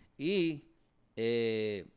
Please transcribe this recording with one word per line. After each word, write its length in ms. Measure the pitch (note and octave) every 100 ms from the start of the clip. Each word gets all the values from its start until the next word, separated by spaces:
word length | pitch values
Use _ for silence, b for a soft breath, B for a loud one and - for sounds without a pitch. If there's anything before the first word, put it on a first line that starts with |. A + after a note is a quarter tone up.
| B -
Y, 480 | D3+ G3 E3 D3 - _ _ _ _ -
eh, 720 | A2+ A#2 A2+ A2 G#2+ G2+ E2